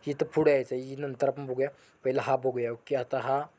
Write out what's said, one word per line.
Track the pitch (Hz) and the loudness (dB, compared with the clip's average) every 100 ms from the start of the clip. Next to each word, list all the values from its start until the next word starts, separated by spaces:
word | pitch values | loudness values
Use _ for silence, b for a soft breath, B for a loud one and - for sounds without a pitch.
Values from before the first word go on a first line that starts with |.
| - | -4
इथं | 143 | -2
पुढे | - - 151 | 0 4 6
यायचं | 139 123 | 4 2
आहे, | 127 | -6
ही | 131 135 | -6 -8
नंतर | 143 123 139 | -8 0 0
आपण | 127 135 | 0 -6
बघूया, | 127 139 b b b | -2 -2 b b b
पहिला | 131 131 | -2 0
हा | 127 131 | 0 0
बघूया. | 127 123 117 | 0 -2 -4
ओके, | 117 - 139 | -6 -4 -4
आता | 120 135 | -2 -4
हा | 123 135 147 | 0 -2 -2